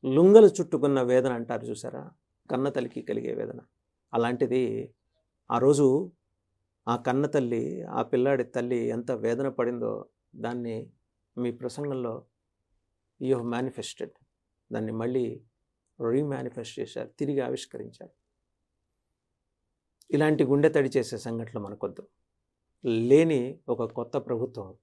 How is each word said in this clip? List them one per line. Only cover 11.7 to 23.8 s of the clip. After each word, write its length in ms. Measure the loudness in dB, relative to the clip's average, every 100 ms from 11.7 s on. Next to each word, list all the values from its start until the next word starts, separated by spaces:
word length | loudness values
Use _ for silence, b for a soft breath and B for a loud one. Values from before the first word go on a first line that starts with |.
| -8 -8 -6 -6 -10 _ _ _ _ _ _ _ _ _ _
you 140 | 0 0
have 100 | 0
manifested, 640 | -4 -4 -6 -12 -10 -12 _ _ _ _ _ _
దాన్ని 220 | -6 -6
మళ్ళీ 320 | -4 -2 -2 -2 -6 _ _ _ _ _ _ -2
రీమానిఫెస్ట్ 640 | -2 -2 -6 -8 -10 -14 -10
చేశారు, 300 | -10 -10 -12 _
తిరిగి 220 | -4 -2
ఆవిష్కరించారు. 720 | -4 -6 -10 -16 -16 -18 -20 _ _ _ _ _ _ _ _ _ _ _ _ _ _ _ _ _ _ _ _
ఇలాంటి 340 | 0 2 2
గుండె 240 | 2 4 4
తడి 220 | 4 2 0
చేసే 220 | -2 -8
సంఘటనలు 420 | -8 -8 -8 -10
మనకొద్దు. 380 | -10 -8 -10 -10 -20 _ _ _ _ _ _ _
లేని 760 | -2 0 6 6 6 2 -2 -8 -6
ఒక 160 | -4